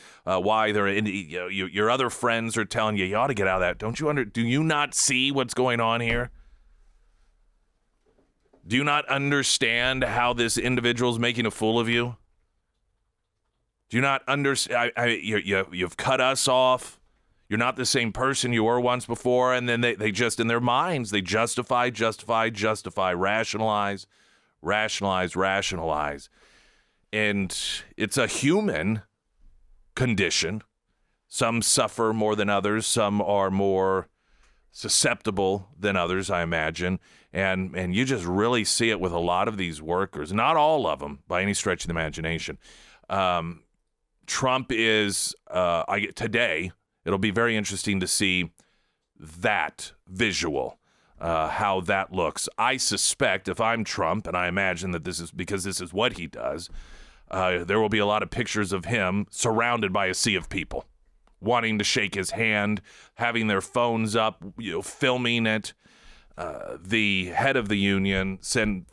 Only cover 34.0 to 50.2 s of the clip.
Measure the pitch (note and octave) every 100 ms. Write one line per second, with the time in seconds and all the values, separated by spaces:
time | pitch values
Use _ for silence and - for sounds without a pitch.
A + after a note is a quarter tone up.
34 | F2+ _ _ _ _ _ _ - G#2 -
35 | C#3 A#2+ A2+ G2 F#2+ G2 F#2 - G2+ F#2+
36 | E2+ F#2 F#2+ F2 E2+ E2 D#2+ D#2+ F2+ F#2
37 | _ - _ F2+ F#2+ F#2+ F#2 F2+ F2+ F#2+
38 | C3 B2 F2 F#2 A2+ B2 G#2+ - A#2 G2+
39 | F2+ E2+ F2 F2+ G#2+ G#2 F2+ D2+ D#2 F2+
40 | G2 - D#2 G2+ C3 D#3+ D3+ D#3 F#2 C#2+
41 | D2 C#2+ - F2 G2 G2 G2+ F2+ - E2
42 | D#2+ D#2 D#2+ E2 - C#2+ - - - -
43 | - G2 F#2 F2 E2 E2 _ _ _ _
44 | _ _ - - C3 C3 - A2+ A2+ G#2+
45 | G#2 F#2+ - - - F2+ F2+ E2+ - G2+
46 | G2+ - A2+ A#2 A#2 D#2+ F2+ - _ _
47 | E2 G2 G#2+ G2 A#2 A2 G2+ G2 - G2
48 | - - G2 F#2 E2+ _ _ _ _ _
49 | _ - D#2 E2 A2 G2+ D2+ - - -
50 | - F#2